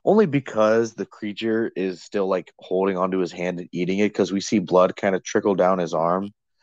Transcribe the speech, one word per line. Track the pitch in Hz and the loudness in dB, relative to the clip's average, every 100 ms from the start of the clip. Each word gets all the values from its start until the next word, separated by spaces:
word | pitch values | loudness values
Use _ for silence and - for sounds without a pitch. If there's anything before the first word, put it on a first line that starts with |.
only | - 208 190 | 2 2 4
because | 135 - 110 107 113 113 | 0 -2 2 4 4 0
the | - 98 | -4 -10
creature | - 107 95 113 110 110 - | -8 -10 -6 -2 -2 -2 -4
is | 95 87 | -4 -6
still, | - 104 95 | -6 -4 0
like, | 92 - - | -2 -4 -14
holding | - 92 95 92 | -4 0 0 0
onto | 95 95 | 0 0
his | 85 | -2
hand | 87 90 87 | -4 -6 -6
and | 87 | -8
eating | 85 90 98 | -4 -2 0
it, | 104 | 0
'cause | - 90 | 0 -2
we | 98 | -2
see | - 107 | -2 -2
blood | 87 90 92 - | 2 4 4 2
kinda | 101 92 | -2 -2
trickle | - 107 101 | -2 -2 0
down | 92 90 95 | 2 2 2
his | 82 | -2
arm. | 82 82 92 101 - _ _ | 0 0 0 -4 -14 _ _